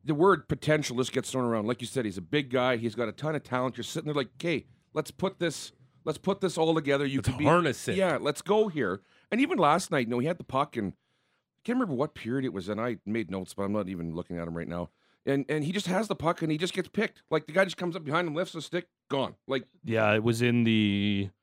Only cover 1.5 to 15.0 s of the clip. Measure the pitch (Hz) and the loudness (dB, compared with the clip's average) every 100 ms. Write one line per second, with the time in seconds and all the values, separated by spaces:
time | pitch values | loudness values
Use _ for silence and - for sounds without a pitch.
1.5 | 113 107 123 117 135 107 92 82 147 135 | 0 0 -4 -4 -4 -4 -6 -2 -2 0
2.5 | 127 127 120 113 104 113 - 151 151 - | 0 2 2 -2 -2 -4 -4 -4 -4 -4
3.5 | 127 127 120 107 165 151 147 120 _ 170 | -2 -2 -4 -8 -6 -4 -2 -4 _ -4
4.5 | 143 - _ _ 151 151 - 190 190 170 | -4 -6 _ _ -6 -6 -4 -6 -2 -4
5.5 | - - _ _ _ - 151 - 196 185 | -4 -14 _ _ _ -6 -4 -2 0 -2
6.5 | 170 160 160 139 139 143 135 - 127 104 | 2 2 2 2 0 2 0 -2 2 4
7.5 | 175 160 113 - 180 185 135 127 147 - | 4 4 -2 -2 0 2 2 -2 -4 2
8.5 | 208 214 156 101 92 _ _ _ 226 294 | 2 2 0 -2 -2 _ _ _ 0 2
9.5 | 320 147 151 - 151 117 123 143 175 - | 4 4 4 2 0 0 0 -2 -4 -4
10.5 | 131 143 120 98 - _ _ _ _ _ | -2 -2 -2 -6 -8 _ _ _ _ _
11.5 | _ - 247 226 123 151 - 110 135 131 | _ -2 0 0 0 -2 -4 -4 -2 -2
12.5 | 95 90 104 123 107 - 113 87 95 92 | -4 -6 -4 -4 -6 -4 -4 -4 -6 -8
13.5 | - 98 104 92 92 82 80 - 87 85 | -6 -2 -2 -2 -6 -6 -6 -8 -8 -6
14.5 | 85 - 85 85 _ | -6 -6 -6 -8 _